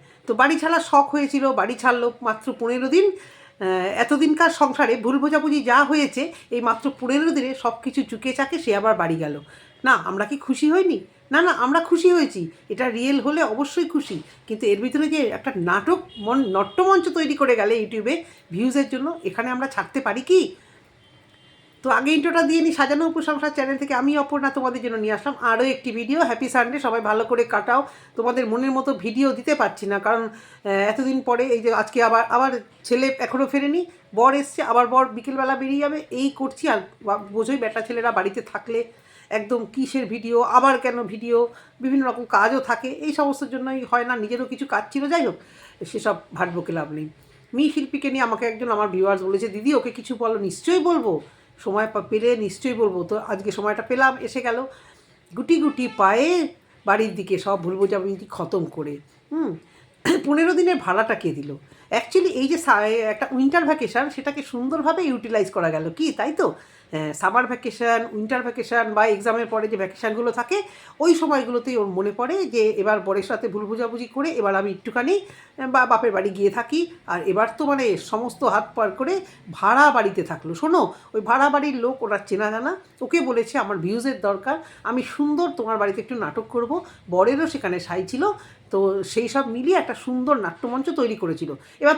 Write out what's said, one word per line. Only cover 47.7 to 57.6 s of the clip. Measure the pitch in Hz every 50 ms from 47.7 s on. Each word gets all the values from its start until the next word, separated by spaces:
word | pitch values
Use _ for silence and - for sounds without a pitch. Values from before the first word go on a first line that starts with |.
| 302
শিল্পীকে | 302 - - - 277 277 277
নিয়ে | 254 269
আমাকে | 254 226 220 - 247
একজন | 233 226 214 247 240
আমার | 220 208 214 202
ভিউয়ার্স | 180 185 190 196 196 190
বলেছে, | 185 190 196 190 226 220
"দিদি | 190 208 220 277 302
ওকে | 240 - 247
কিছু | - - - - 254
বলো।" | 208 233 226 226 214
নিশ্চয়ই | 202 185 180 - - - 349 370
বলবো, | 302 349 349 302 - 214 165 147 - - - _ _ _ _ - -
সময় | 220 190 214 220 220
পা-, | 220 208
পেলে | - - 214 214 226 240 247
নিশ্চয়ই | 220 214 190 196 - - 262 240
বলবো। | 220 226 208 185 180 170
তো | 170 208 214
আজকে | - - 208 190 196 208
সময়টা | - - 202 208 208 214
পেলাম, | 220 - 254 254 269 262 262 262
এসে | - 220 - 262
গেল। | 254 240 226 247 269 269 - - - - - _ _ _ _ _ _ _ 165
গুটি | 208 247 - 330
গুটি | 330 302 294 - - 247 226 -
পায়ে | - 196 190 208 233 285 330 359 359 302 - - _ _ _ _ _ -
বাড়ির | 202 196 214 220 214 180
দিকে | 190 185 190 190 170
সব | - 202 202 185